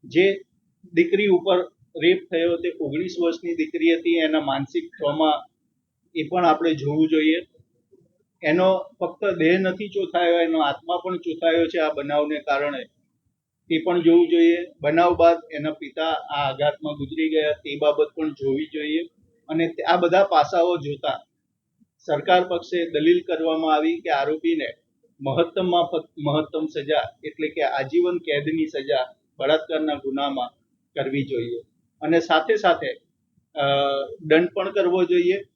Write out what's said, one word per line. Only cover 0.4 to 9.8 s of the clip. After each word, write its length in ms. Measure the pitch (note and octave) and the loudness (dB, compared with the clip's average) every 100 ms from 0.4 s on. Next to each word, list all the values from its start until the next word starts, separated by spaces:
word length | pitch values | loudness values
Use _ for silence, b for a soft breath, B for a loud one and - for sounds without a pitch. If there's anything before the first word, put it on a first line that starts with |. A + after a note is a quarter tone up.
| - _ _ _ - | -12 _ _ _ -4
દીકરી 340 | E3 E3+ G3 G#3 | 0 2 2 2
ઉપર 360 | F3 F3+ F3+ - _ _ D#3+ | 2 2 0 0 _ _ 0
રેપ 240 | E3 F#3 - | 2 0 -2
થયો 260 | E3+ E3+ E3+ | -2 0 -2
તે 140 | F3 - | -4 -6
ઓગણીસ 360 | D3+ D3 F3+ E3+ | -6 -4 -6 -2
વર્ષની 320 | E3+ D#3+ F3 | -2 -2 -8
દીકરી 400 | E3+ D#3 E3+ E3 | -6 -4 0 0
હતી, 160 | E3 E3+ | 2 0
એના 300 | E3+ D#3 D#3 | 0 0 0
માનસિક 440 | C#3 C3+ C#3 E3+ | -2 -4 -4 -8
ટ્રોમા 580 | D#3 - D3 D#3 D#3 D3 - _ _ _ _ _ _ | -8 -6 -4 0 0 0 -6 _ _ _ _ _ _
એ 80 | E3 C#3+ | -8 -4
પણ 180 | F3+ E3+ | 2 2
આપણે 280 | D3+ E3+ | 4 0
જોવું 340 | D3 C#3+ D3+ D#3 | -2 -2 0 2
જોઈએ. 280 | D#3 D#3 E3 - _ _ _ _ _ _ _ _ _ | 2 2 0 -4 _ _ _ _ _ _ _ _ _
એનો 420 | D#3 E3+ F#3 F#3 - _ | 0 2 2 2 -4 _
ફક્ત 240 | E3+ - | -8 -4
દેહ 340 | G3+ F3 D#3+ F#3 | -4 0 2 2
નથી 300 | F#3 F#3 | 0 -4